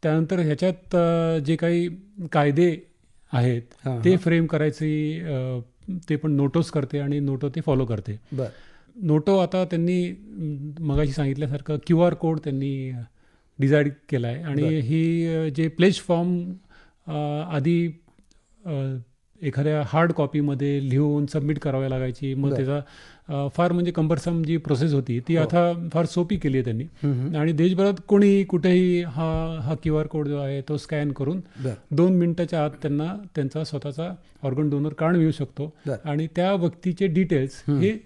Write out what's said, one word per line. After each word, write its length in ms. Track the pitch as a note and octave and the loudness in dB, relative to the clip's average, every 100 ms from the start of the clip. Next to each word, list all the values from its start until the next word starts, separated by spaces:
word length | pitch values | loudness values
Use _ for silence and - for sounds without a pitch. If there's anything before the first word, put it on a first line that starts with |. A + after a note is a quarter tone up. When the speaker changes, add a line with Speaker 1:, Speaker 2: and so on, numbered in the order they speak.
Speaker 1:
त्यानंतर 360 | D#3+ D#3+ D#3+ F#3 | 0 0 0 0
ह्याच्यात, 560 | D#3+ D3 F#3 F3+ - F3+ | 0 2 0 -2 -2 2
अ, 480 | E3+ E3+ E3 D#3+ | 2 2 2 0
जे 120 | C#3+ D#3+ | 0 0
काही 340 | E3+ E3+ F3 E3+ - G3+ E3+ | 2 0 0 -6 -16 -14 -2
कायदे 460 | D#3+ D3 C#3+ F3 E3 - _ _ _ _ | 2 4 4 4 2 -10 _ _ _ _
आहेत, 300 | A#2+ A#2+ A#2+ A#2+ _ C3 | 0 2 0 -6 _ -6
Speaker 2:
हां, 200 | B2 A#2 | 0 4
Speaker 1:
ते 40 | |
Speaker 2:
हां. 80 | F#3 | 4
Speaker 1:
फ्रेम 280 | F3+ E3 E3 | 4 2 2
करायची, 760 | D#3 D3+ D3 D#3 D3+ D3+ D#3 | 0 0 0 -2 -2 -2 -4
अ, 400 | E3+ C3+ B2+ B2+ A#2 _ - F#3 - | -6 -4 -4 -6 -10 _ -10 -10 -4
ते 60 | D3 | -2
पण 160 | D#3 | 0
नोटोच 380 | C#3+ C#3 E3+ E3 | 2 2 2 0
करते 300 | D#3 C3 D3 | -2 -2 -4
आणि 200 | C#3+ C#3+ | -2 -2
नोटो 300 | C#3+ C3+ C#3+ | -2 -2 -4
ते 120 | C3+ | -4
फॉलो 240 | D#3+ C3+ B2+ | 0 0 0
करते. 340 | A2+ G2+ G#2+ _ | -4 -6 -12 _
Speaker 2:
बरं. 180 | C3 C3 - - - _ - | -6 -6 -8 -20 -20 _ -6
Speaker 1:
नोटो 360 | F3+ D3+ D3+ G3 | 2 2 4 2
आता 280 | F3 F#3 F3+ | 2 0 -2
त्यांनी, 460 | F3 E3+ F3+ F3 | 0 0 0 -2
म-, 600 | F#3 G#3 G#3+ D#3+ C#3+ D3 D3 | -6 -16 -10 -8 -8 -10 -6
मगाशी 320 | D#3+ C#3+ D3+ | -2 2 0
सांगितल्यासारखं 680 | C3+ C#3 C3+ D3 C#3+ - D3+ - | 0 -2 -2 -4 -6 -4 -6 2
क्यूआर 260 | E3 F3 | 4 4
कोड 260 | E3 E3 D#3+ | 2 -2 -2
त्यांनी, 500 | D3+ C3+ C#3 C#3 C3 | -2 -4 -4 -4 -6
अ, 120 | B2 A#2 _ _ _ _ _ | -10 -12 _ _ _ _ _
डिझाईन 300 | C3+ D3 D3 C#3 _ | 4 4 2 -2 _
केलाय 260 | C#3 A#2+ B2 | -4 -2 -6
आणि 260 | E3 C#3 | -4 0
Speaker 2:
बरं. 100 | D#3 | 0
Speaker 1:
ही, 640 | D#3 A#2+ D#3+ E3 E3 E3 D#3+ | 0 0 0 2 0 0 0
अ, 120 | D#3+ | -2
जे 200 | C#3 D#3+ | -2 -4
प्लेज 280 | - F3+ F#3+ | 4 4 4
फॉर्म, 560 | - E3+ F3 F3 F3 F#3 _ - _ _ - | 0 0 2 -2 -4 -12 _ -20 _ _ -8
अ, 60 | D3+ D3 D3 E3+ D#3 | -4 -4 -4 -4 -2
आधी, 460 | C#3 E3+ E3+ D#3+ _ _ _ _ _ _ G3 | 0 2 0 -6 _ _ _ _ _ _ -8
अ, 300 | C#3+ C3+ C3 A#2+ _ _ _ | -6 -4 -6 -10 _ _ _
एखाद्या 420 | D3+ C3 C#3+ D3+ C3+ | -4 0 0 0 0
हार्ड 260 | D3+ E3+ | 2 2
कॉपीमध्ये 800 | E3 C#3+ D3+ D3 C#3 C#3+ C#3+ C#3 | 2 0 0 0 0 0 0 0
लिहून 360 | C3 D3 D3 C#3+ | 2 2 2 0
सबमिट 340 | D#3 C#3+ D3 | -2 -2 -2
करावी 300 | D3+ C3 C3+ | -2 -2 -2
लागायची, 440 | C3 C3 A#2+ C#3 | -2 -4 -4 -4
मग 160 | C3+ C#3 | -2 0
Speaker 2:
बरं. 60 | C3+ | 0
Speaker 1:
त्याचा 260 | C3+ C#3+ - - - - - | 0 -2 -4 -16 -20 -20 -8
अ, 180 | C#3+ C#3+ - | -4 -4 0
फार 140 | F3 | 2
म्हणजे 200 | F3 F3 | 2 0
कंबरसम 520 | F3 D#3 D#3+ E3+ E3+ | 0 0 0 0 -2
जी 140 | D#3 E3 | 0 -2
प्रोसेस 360 | D3 C#3 D#3+ | 0 0 2
होती, 260 | C#3+ B2 A#2+ | 2 0 -4
ती 160 | B2+ E3 | 0 0
Speaker 2:
हो. 80 | |
Speaker 1:
आता 440 | D#3 E3+ F3 F3 E3+ | 2 2 2 0 -2
फार 120 | D#3+ E3 | -2 0
सोपी 300 | - F3 G3 | 0 -2 -2
केली 220 | D3+ C3 | 0 0
आहे 60 | |
त्यांनी. 200 | A#2+ A2+ | 0 -4
Speaker 2:
हम्म, 380 | D#3 - C#3+ C3 | -6 -4 -2 -2
हम्म. 140 | C3 D3+ | -2 0
Speaker 1:
आणि 160 | D3+ | 0
देशभरात 420 | D3+ E3+ F#3 G3 G3 - | 2 2 4 2 0 2
कोणी 360 | G3+ G3+ G3 | 6 8 6
कुठेही 580 | G3 F3+ F#3 F3+ F3+ F3 | 4 2 4 4 4 2
हा, 580 | F3 C3 D#3+ D#3+ D#3+ D#3+ | -2 -2 -2 -2 -2 -4
हा 140 | B2 D#3 | -4 -4
क्यूआर 240 | E3 D3+ D3+ | 0 0 0
कोड 200 | D#3 D3+ | -4 -4
जो 100 | C#3+ | -4
आहे, 240 | C#3 C#3 | -4 -6
तो 160 | C3+ D3+ | -4 -6
स्कॅन 340 | - D3+ D3 | -4 -4 -2
करून 260 | C3 C3+ F#3 | -2 -2 -4
Speaker 2:
बरं. 360 | - - C3 G#2+ - | -8 -8 -8 -8 -4
Speaker 1:
दोन 220 | D3 F3 | 2 4
मिनिटाच्या 520 | F#3 E3+ E3+ E3+ E3+ D3+ | 4 2 0 -2 -2 -2
आत 40 | |
त्यांना 460 | D3 D#3 C#3+ D#3 G3+ G3 - | -4 -4 -2 -4 -6 -10 -6
त्यांचा 280 | C3+ D#3 | -4 -4
स्वतःचा 520 | D#3 D3 D3 C#3 E3+ F3+ - - | -6 -6 -8 -8 -8 -10 -18 -8
ऑर्गन 260 | C#3 C3 D3+ | -6 -2 0
डोनर 240 | C#3+ D3 | 0 -2
कार्ड 220 | D3 D#3 F3 | 0 2 4
मिळू 160 | D#3+ | 2
शकतो. 420 | D3 C#3+ - D3+ - - | 0 -6 -6 -10 -8 -6
Speaker 2:
बरं. 220 | B2 D#3 | -6 -4
Speaker 1:
आणि 180 | D3 D#3+ F3 | -4 -4 -2
त्या 180 | F3+ | 0
व्यक्तीचे 540 | G3 E3+ E3+ F#3 F3 G3 | 2 0 -2 -6 -2 0
डिटेल्स 440 | D#3+ F#3 D#3 C3+ - - | 2 2 2 0 -6 -2
Speaker 2:
हम्म. 140 | C#3+ | 2
Speaker 1:
हे 100 | F#3+ G#3+ | 2 0